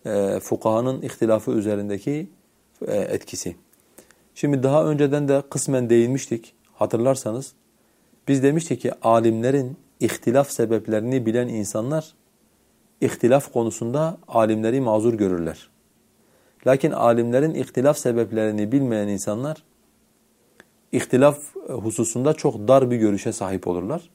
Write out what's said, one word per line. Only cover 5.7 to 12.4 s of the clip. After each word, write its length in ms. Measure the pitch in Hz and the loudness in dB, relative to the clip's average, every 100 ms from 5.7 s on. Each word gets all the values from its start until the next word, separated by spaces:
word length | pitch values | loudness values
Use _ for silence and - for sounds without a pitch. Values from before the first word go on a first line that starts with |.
| 131 120 | -2 4
değinmiştik 640 | 117 117 135 - 117 - _ _ | 4 4 0 -4 -8 -8 _ _
hatırlarsanız. 800 | _ 107 117 123 131 113 117 135 _ _ _ _ _ _ _ - | _ -2 0 0 0 -4 -8 -10 _ _ _ _ _ _ _ -2
Biz 160 | 139 | 2
demiştik 380 | 135 156 160 123 | 4 2 -2 -4
ki 100 | 120 - | -4 -2
alimlerin 760 | 113 113 113 113 120 139 123 139 _ _ | 2 4 4 2 0 0 -2 -10 _ _
ihtilaf 520 | 120 - - 135 143 | -4 -2 0 2 2
sebeplerini 760 | - 113 110 107 107 110 131 113 | -2 0 0 0 -2 0 -2 0
bilen 220 | 117 123 | -2 -2
insanlar 640 | 113 101 110 117 156 151 _ _ _ | -4 -6 -4 -4 -6 -6 _ _ _